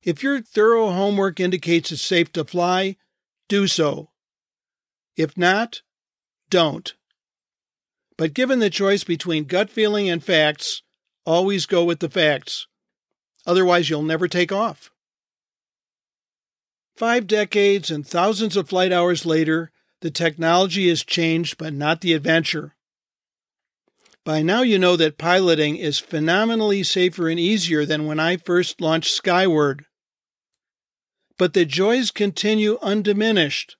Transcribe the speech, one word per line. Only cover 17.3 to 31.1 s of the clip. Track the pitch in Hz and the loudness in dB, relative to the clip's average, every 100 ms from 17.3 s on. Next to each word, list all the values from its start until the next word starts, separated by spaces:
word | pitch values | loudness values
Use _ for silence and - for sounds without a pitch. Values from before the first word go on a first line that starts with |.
| 214 202 208 202 202 - | -2 0 2 2 2 -2
and | 151 143 | -8 -4
thousands | 175 196 202 220 190 | 0 0 0 -2 -2
of | 156 | -2
flight | 185 185 | 0 2
hours | 180 175 175 | 2 2 0
later, | 170 160 160 160 160 _ _ _ | 0 0 2 -2 -4 _ _ _
the | 156 | -8
technology | 143 165 160 165 175 190 180 180 | -2 -4 0 2 2 2 0 0
has | 156 | 0
changed, | - - 165 165 160 - | -4 -2 0 0 -2 -8
but | 156 | -8
not | 139 147 165 | -4 -2 -2
the | 175 | 0
adventure. | 160 160 165 - 156 147 _ _ _ _ _ _ _ _ _ _ _ _ _ _ _ | 0 2 0 0 -8 -10 _ _ _ _ _ _ _ _ _ _ _ _ _ _ _
By | - 156 | -4 -2
now | 160 220 | 0 0
you | 254 196 | 2 4
know | 180 175 | 4 4
that | 156 - | 2 0
piloting | 165 185 180 160 151 151 | 2 4 4 2 2 -2
is | 147 143 | -4 -6
phenomenally | - 160 156 185 226 226 214 202 | -6 -2 0 2 2 0 0 0
safer | 180 185 180 175 165 | 0 0 0 0 -4
and | 170 | 0
easier | 170 220 170 156 | 0 0 0 0
than | 147 151 151 | 0 -2 -2
when | 151 | -2
I | 160 180 | -2 -2
first | - 175 170 - | 0 0 -2 -4
launched | 160 160 - | -2 0 -2
skyward. | - 190 175 190 156 143 139 - _ _ _ _ _ _ _ _ _ _ _ _ | -4 0 2 2 2 0 -2 -14 _ _ _ _ _ _ _ _ _ _ _ _